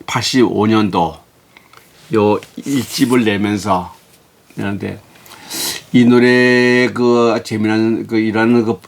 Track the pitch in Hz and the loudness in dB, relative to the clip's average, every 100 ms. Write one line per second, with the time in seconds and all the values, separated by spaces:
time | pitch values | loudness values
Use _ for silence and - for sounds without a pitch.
0 | - - 113 131 107 95 104 110 104 92 | -8 -6 -2 2 2 2 2 2 2 0
1 | 82 76 _ _ _ - _ - _ _ | -4 -6 _ _ _ -20 _ -20 _ _
2 | - 110 104 101 - - - 143 107 - | -4 0 2 0 -4 -14 -6 -6 -4 -2
3 | 131 127 110 101 104 104 98 92 87 - | 0 0 0 0 -2 -4 -2 -4 -4 -16
4 | _ _ _ _ _ - 101 101 98 98 | _ _ _ _ _ -10 -8 -6 -10 -12
5 | - - - - - - - - - 123 | -18 -20 -20 -20 -16 -10 -10 -10 -2 2
6 | 120 123 123 123 123 123 123 123 123 107 | 4 4 4 4 4 2 2 2 0 0
7 | 123 120 117 110 - 110 107 110 113 113 | 0 2 2 -2 -4 -4 -2 0 0 -2
8 | 104 113 110 107 113 120 110 - | -4 -2 -2 0 2 2 0 -4